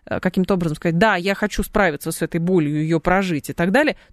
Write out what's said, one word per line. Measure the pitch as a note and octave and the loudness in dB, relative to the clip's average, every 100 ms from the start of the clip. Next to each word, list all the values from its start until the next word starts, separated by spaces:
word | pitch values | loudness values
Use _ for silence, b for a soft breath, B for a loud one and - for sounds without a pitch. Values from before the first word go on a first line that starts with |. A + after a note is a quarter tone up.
| B | B
э, | - | -4
каким-то | F#3 F#3 F#3 | -2 0 2
образом | G3 E3+ D3+ | 0 0 -2
сказать, | F3 E3 | 0 2
«Да, | A3 F#3 | 2 2
я | F3+ G3 | -2 -2
хочу | G#3 - | -2 -4
справиться | G3 G#3 F#3+ D3 D#3+ | -2 0 0 0 -6
с | D#3+ | -6
этой | E3 E3+ | -4 -2
болью, | E3+ F#3 D3 D3+ | 2 2 2 0
ее | D#3 E3 | 0 0
прожить» | F3+ F#3 F#3+ D3+ - | 2 0 0 -2 -4
и | |
так | - F3 | -4 0
далее, | A3+ D4+ F#3+ b | 2 2 -2 b